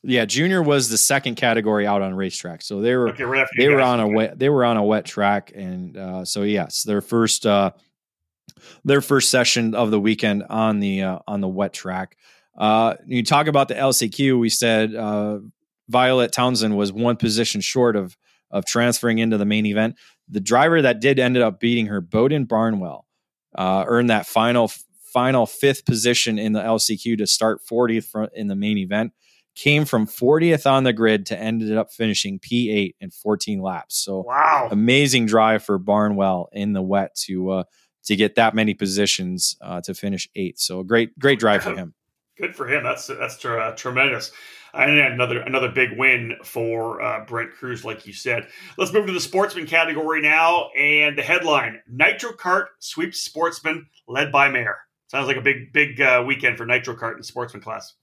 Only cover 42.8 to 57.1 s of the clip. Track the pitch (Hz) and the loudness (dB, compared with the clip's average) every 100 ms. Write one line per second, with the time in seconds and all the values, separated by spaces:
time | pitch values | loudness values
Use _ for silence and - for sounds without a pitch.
42.8 | 123 - - 135 127 - 127 117 113 - | -4 -8 -10 -10 -10 -8 -6 -4 -6 -8
43.8 | 131 123 135 113 - - - - - - | -6 -2 -2 -2 -10 -18 -20 -20 -14 -2
44.8 | 135 147 131 120 123 120 - 131 127 123 | 2 4 2 0 -2 -2 -2 -2 0 0
45.8 | 127 117 131 123 117 113 - 120 113 113 | 0 2 2 2 -2 -12 -10 -6 -4 -4
46.8 | 113 113 113 110 110 117 117 - 127 117 | -6 -4 -4 -6 -6 -8 -8 -12 -10 -10
47.8 | 113 107 101 98 127 117 - - - - | -10 -12 -14 -10 -6 -6 -6 -20 -18 -6
48.8 | 185 196 196 180 151 185 202 185 156 165 | 0 0 0 -4 -2 0 0 -4 0 0
49.8 | 160 156 156 156 151 156 165 175 - 135 | 2 -2 -2 0 2 4 4 2 -2 0
50.8 | 147 147 147 143 - 175 170 143 117 110 | 2 4 2 0 -2 0 2 0 0 -10
51.8 | _ 120 170 214 240 - 180 196 196 _ | _ 0 0 0 -10 -8 -2 -2 -2 _
52.8 | - 156 170 - - 156 170 170 160 160 | -14 -8 -8 -8 -10 -4 -4 -2 -6 -6
53.8 | 147 _ - 127 143 143 139 131 110 - | -10 _ -8 -4 0 2 2 0 -4 -8
54.8 | - _ _ 135 135 127 127 135 - 151 | -14 _ _ -6 -2 0 0 -2 -2 0
55.8 | 143 120 135 123 123 135 127 117 117 123 | 0 0 2 2 0 -2 -2 -4 -4 -4
56.8 | 123 117 113 | -4 -10 -10